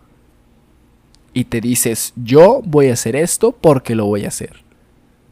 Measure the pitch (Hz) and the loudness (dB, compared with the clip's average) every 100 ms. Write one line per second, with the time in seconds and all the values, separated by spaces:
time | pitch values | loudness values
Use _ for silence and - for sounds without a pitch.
0 | _ _ _ _ _ _ _ _ _ _ | _ _ _ _ _ _ _ _ _ _
1 | _ _ _ 127 120 117 117 123 123 113 | _ _ _ -8 -6 -6 -4 -2 -4 -4
2 | - - 117 139 185 262 220 147 135 117 | -8 -10 2 6 6 4 0 2 2 0
3 | 113 131 175 - 226 - 165 139 - 113 | -4 -4 -4 -2 -2 0 0 0 0 -4
4 | 104 104 - - - - _ _ _ _ | -2 -4 -6 -10 -14 -20 _ _ _ _
5 | _ _ _ | _ _ _